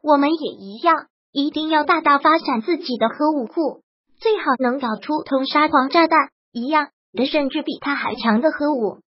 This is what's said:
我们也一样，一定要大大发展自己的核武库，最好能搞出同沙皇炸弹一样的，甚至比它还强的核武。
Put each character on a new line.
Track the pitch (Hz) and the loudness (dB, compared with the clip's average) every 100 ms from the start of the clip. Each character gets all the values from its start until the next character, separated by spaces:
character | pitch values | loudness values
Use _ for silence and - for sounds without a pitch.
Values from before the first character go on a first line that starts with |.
我 | 302 285 | 4 4
们 | 285 | 4
也 | 320 277 | 0 -4
一 | - 196 214 | -10 -16 -2
样， | 339 320 - _ _ | 2 2 -2 _ _
一 | 277 285 | -4 -4
定 | 302 311 | -4 0
要 | 311 | 0
大 | 294 339 | 2 2
大 | 311 285 | 4 4
发 | 311 320 | 4 2
展 | 320 240 | 0 -4
自 | 226 330 | -2 -4
己 | - 233 | -4 -2
的 | 226 | -2
核 | - 302 | 0 0
武 | 302 220 | 0 -4
库， | - 294 - _ _ _ _ | -4 -4 -6 _ _ _ _
最 | 453 415 | -2 0
好 | 320 254 | 0 0
能 | 254 269 | 0 -2
搞 | 254 214 | -4 -6
出 | - 302 | -4 -4
同 | - 269 277 | 0 -2 0
沙 | 302 302 | 0 2
皇 | 302 269 | 2 2
炸 | 339 330 | 2 4
弹 | 320 269 _ _ | 2 0 _ _
一 | 240 247 | -10 -2
样 | 302 285 _ _ | -2 -2 _ _
的， | 190 277 | -4 0
甚 | 311 277 | 0 0
至 | 311 | -4
比 | 320 247 | -6 -6
它 | 285 285 | -6 -4
还 | - | -6
强 | 220 233 214 | -2 0 2
的 | 311 | 2
核 | 311 294 | 0 -2
武。 | 277 208 - | 0 -2 -6